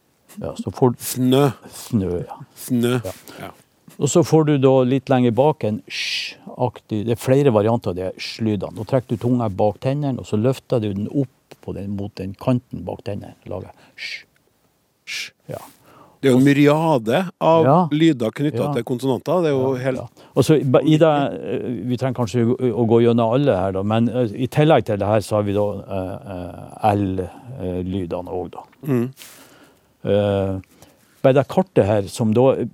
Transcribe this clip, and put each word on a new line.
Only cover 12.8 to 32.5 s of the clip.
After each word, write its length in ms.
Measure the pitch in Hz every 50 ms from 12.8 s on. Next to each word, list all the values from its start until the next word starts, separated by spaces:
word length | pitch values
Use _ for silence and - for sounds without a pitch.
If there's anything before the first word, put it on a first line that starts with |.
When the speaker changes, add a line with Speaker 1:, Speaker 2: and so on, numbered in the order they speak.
| 87
Speaker 1:
bak 160 | 92 104 - -
tennene. 300 | 98 101 98 87 85 87 _ -
Lager 260 | - 95 95 92 90 - _ _ _ _
sj. 260 | - - - - - - _ _ _ _ _ _ _ _ _ _ _ _ _ _ _ _ -
Speaker 2:
Sj. 240 | - - - - - _ _ -
Speaker 1:
Ja. 100 | 123 - - - - _ _ _ _ - - _ _ _ -
Speaker 2:
Det 60 | 135
er 40 | 123
jo 40 | 127
en 60 | 135
myriade 720 | 143 139 143 147 143 147 156 165 165 156 123 110 107 123 170 190 170 - -
av 240 | 165 160 165 165 160
Speaker 1:
Ja. 120 | 131 147 175 180 147
Speaker 2:
lyder 400 | 147 151 165 165 151 120 117 113
knyttet 300 | - - 143 151 143 117
Speaker 1:
Ja. 120 | - 147 143
Speaker 2:
til 100 | 120 113
konsonanter. 560 | - 131 117 123 135 123 101 - - 160 180 170
Det 60 | 151
er 60 | 143
jo 180 | 135 127 135 135
Speaker 1:
Ja, 80 | 127 127
Speaker 2:
helt 140 | 135 127
Speaker 1:
ja. 100 | 120 - - _ _ - _ -
Og 80 | 143 127
så 100 | - 156 135
i, 40 | 131
ba-, 180 | 135 123 156 131
i 120 | 156 156 151
det, 120 | 165 160 147 143 139 107 92 80 64
eh, 260 | 87 113 - - 107 123 95 98 123
vi 80 | 123
trenger 180 | 117 127 131 120
kanskje 280 | 127 123 - - 123 117
å, 100 | 117 127 - 127 127 107
å 120 | 117 120
gå 140 | 110 120 117 117
gjennom 300 | 117 117 120 117 113 117
alle 240 | 139 143 139 107
her 160 | 90 92 98 92
da, 100 | 95 101
men, 260 | 104 110 113 117 120
eh, 200 | 104 127 123 107 101
i 120 | - 131
tillegg 380 | 120 - 147 151 165 156 127 101
til 140 | - 107 98
det 80 | 98 101
her 120 | 107 110
så 160 | 98 - 110
har 60 | 104 104
vi 100 | 101 98
da, 120 | 104 104 104 98 98 - -
eh, 280 | 98 95 92 92 101 - - 101 95
eh, 580 | 90 90 90 92 95 - - - - - 107 104
L, 280 | 101 101 95 92 95
eh, 640 | 90 85 - - - 120 123 - 95 90 90 92 90
lydene 460 | 92 92 98 92 85 90 90 90 87
også 220 | 85 90 90 -
da. 120 | - - - - _ _ -
Speaker 2:
Mhm. 280 | 151 135 120 117 131 131 - - - - - - - _ - _ _ _ _ _ _ _ _ -
Speaker 1:
Eh, 540 | - 101 104 101 104 101 98 95 98 95 95 - _ _ _ - - _ _ _ _ _ _ -
bare 80 | 139 131
det 140 | 139 127 -
kartet 360 | - 185 185 - - 139 104
her, 160 | 98 110 104 98
som 300 | 87 - - 120 110 107
da 200 | 120 127 135